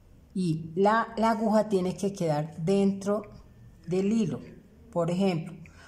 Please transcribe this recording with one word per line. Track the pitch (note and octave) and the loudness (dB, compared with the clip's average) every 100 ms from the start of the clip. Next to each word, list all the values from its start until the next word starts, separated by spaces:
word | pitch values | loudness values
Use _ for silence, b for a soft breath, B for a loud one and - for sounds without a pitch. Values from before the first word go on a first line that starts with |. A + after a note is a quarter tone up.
| - - - G3+ | -20 -20 -12 -4
y | F3+ D#3 D#3+ D#3+ | -2 -2 -4 2
la, | G3 A3+ A3 - | 4 4 0 0
la | A3 | 0
aguja | A3 A3 G#3+ G#3+ | 2 2 2 2
tiene | G3+ F3+ F3+ | 0 0 -2
que | G3+ | -4
quedar | G3 E3+ D3 D#3 - | -2 -2 0 -2 -4
dentro | D#3+ G3 G3 G3 G3 G#3 - - - - - - - | 0 2 2 0 -2 -2 -4 -16 -20 -20 -20 -18 -4
del | F#3 G3 | -2 2
hilo, | A3+ F#3+ B2 - - - - - | 2 0 -4 -10 -20 -20 -20 -8
por | F3 E3+ | -2 0
ejemplo, | F3 G3 E3+ D#3+ - - B | 2 2 0 -4 -12 -18 B